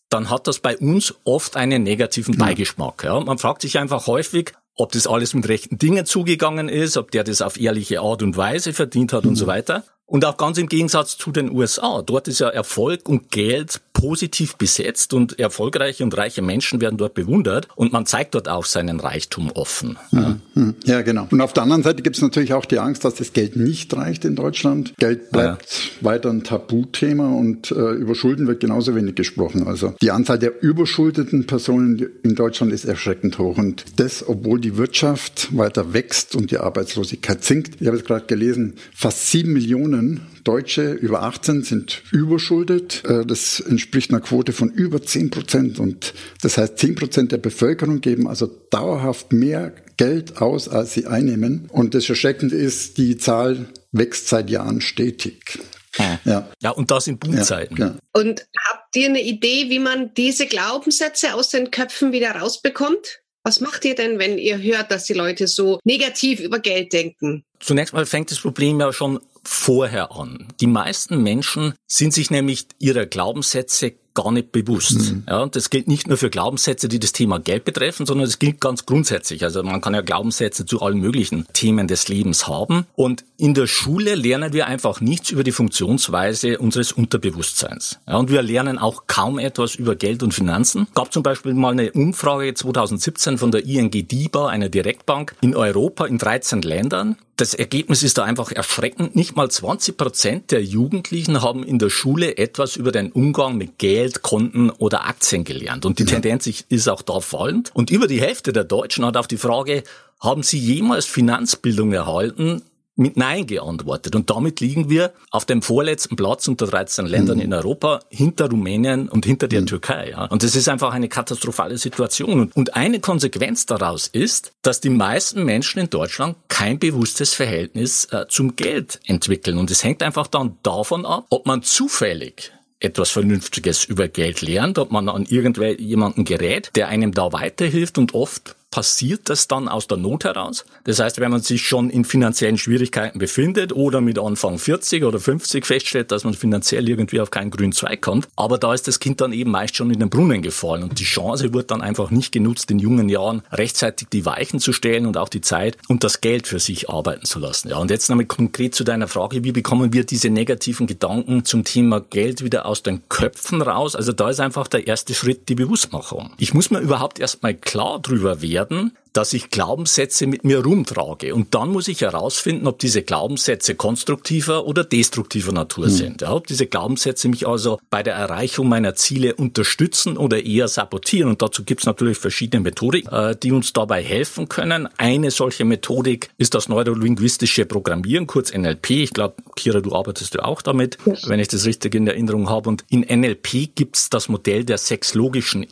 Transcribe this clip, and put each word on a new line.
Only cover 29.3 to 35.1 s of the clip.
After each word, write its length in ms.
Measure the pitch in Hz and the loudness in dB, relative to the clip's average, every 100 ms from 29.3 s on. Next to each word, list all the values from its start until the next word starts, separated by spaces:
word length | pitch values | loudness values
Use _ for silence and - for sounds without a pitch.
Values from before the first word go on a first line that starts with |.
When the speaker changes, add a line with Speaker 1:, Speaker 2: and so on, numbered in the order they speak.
| - 85 92 87 | 0 0 0 0
Speaker 2:
Also 280 | 90 95 - | 0 -2 2
die 120 | 110 | 2
Anzahl 260 | 98 127 117 | 4 2 2
der 240 | 120 - | 0 0
überschuldeten 840 | 156 156 156 - 156 151 131 143 120 | 2 4 2 2 2 2 0 0 0
Personen 600 | 131 - 123 123 117 123 - | -2 2 4 4 2 -2 0
in 140 | 113 110 | 2 2
Deutschland 360 | 117 117 113 | 2 2 0
ist 120 | 107 | 0
erschreckend 540 | - 101 104 90 101 - | -2 -2 -2 0 0 0
hoch 200 | 92 90 | 0 2
und 260 | 101 - - - | 0 0 -4 0
das, 300 | 127 - - | 0 0 -4
obwohl 320 | 107 110 120 | -2 0 0
die 160 | 117 101 | 0 0
Wirtschaft 800 | 127 - 147 | 0 2 2